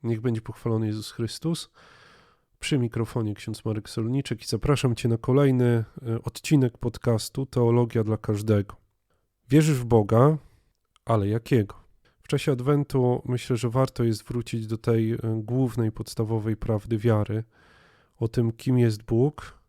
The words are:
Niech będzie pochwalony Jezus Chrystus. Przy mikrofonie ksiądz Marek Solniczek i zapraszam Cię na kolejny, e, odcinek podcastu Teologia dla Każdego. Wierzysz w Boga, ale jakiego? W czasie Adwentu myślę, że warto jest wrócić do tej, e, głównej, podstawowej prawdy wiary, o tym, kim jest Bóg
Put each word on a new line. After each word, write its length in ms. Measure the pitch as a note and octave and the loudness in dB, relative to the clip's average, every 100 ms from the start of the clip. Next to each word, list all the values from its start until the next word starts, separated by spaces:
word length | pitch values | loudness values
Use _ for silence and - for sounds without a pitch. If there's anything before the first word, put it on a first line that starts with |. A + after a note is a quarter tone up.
Niech 180 | A#2+ A#2 | -4 -2
będzie 200 | A#2+ A2+ | -2 -4
pochwalony 460 | A2+ - - A2 A2 | -6 -10 -4 -2 -2
Jezus 240 | G#2+ G#2+ | -4 -8
Chrystus. 600 | - A2+ - D#3+ E3 - _ - - - _ _ _ _ _ | -8 -8 -6 -4 -4 -8 _ -20 -20 -20 _ _ _ _ _
Przy 200 | - D3 | -2 0
mikrofonie 560 | A#2+ A#2 A2+ - G#2+ | 0 -2 -4 -2 -4
ksiądz 300 | G2+ - A2+ | -6 -8 -8
Marek 260 | - A2 G#2 | -6 -6 -6
Solniczek 520 | - A2+ C3 C3+ A#2 | -6 -4 -4 -4 -8
i 40 | - | -4
zapraszam 480 | A2+ - C#3+ C3 | -4 0 2 2
Cię 140 | A#2 B2 | 0 0
na 100 | A2+ | -2
kolejny, 680 | - B2+ C#3+ B2+ B2 A#2 A2+ - A#2+ | 2 4 4 4 4 2 0 -10 -6
e, 160 | A2+ | -6
odcinek 560 | - - - D3+ B2+ - | -6 -10 2 4 4 0
podcastu 680 | B2 - - A2+ - - C3+ | -8 -4 0 0 -2 -8 -4
Teologia 580 | - A#2 A#2 A#2+ A2+ | 0 4 4 2 0
dla 120 | G#2+ G#2+ | -2 -2
Każdego. 600 | - G#2 G#2+ G#2 G2+ - _ _ _ _ _ _ _ | -2 -4 2 2 2 -8 _ _ _ _ _ _ _
Wierzysz 300 | C#3 D#3 C#3 | 4 4 0
w 60 | |
Boga, 540 | A#2+ A2+ G2+ A2+ C3+ D#3 - _ _ _ _ _ | 4 4 6 6 6 4 -4 _ _ _ _ _
ale 240 | - A2+ G2+ | -2 0 0
jakiego? 460 | A2 A2+ C3 G2+ - - _ _ _ | -2 0 2 2 -6 -20 _ _ _
W 60 | - | -4
czasie 240 | C#3+ - | -2 0
Adwentu 680 | C3 B2 D3 C#3+ C3+ B2 B2 | -2 2 0 2 0 2 0
myślę, 320 | - B2+ - A#2+ | -2 -6 -2 -2
że 140 | A#2+ | 0
warto 340 | A#2+ C3 - | 0 -2 0
jest 200 | A#2 A2 | -2 -2
wrócić 420 | - A#2+ A#2 A#2 A2 | -4 -8 -6 -8 -6
do 120 | A2+ | -6
tej, 340 | - A2+ A2+ | 0 0 0
e, 60 | A#2 | -2
głównej, 720 | A2+ A2 G#2+ B2 C3 A2 A2+ | -4 -6 -4 -2 -2 0 -4
podstawowej 640 | A2 G#2+ - A2 A2+ G#2+ G#2+ | -4 -10 -6 -2 -2 -2 -6
prawdy 420 | - A2 G#2 A2+ | -2 -4 -2 -2
wiary, 460 | A2+ G#2+ G#2 G#2+ A2+ _ _ _ _ _ _ _ | 2 2 2 -4 -8 _ _ _ _ _ _ _
o 120 | A2+ | -4
tym, 240 | - A2+ | 0 -2
kim 260 | A2+ - B2+ | -2 0 2
jest 240 | A#2+ G#2+ | 2 0
Bóg 600 | - A2+ C#3 - - - | -2 0 0 -2 -18 -20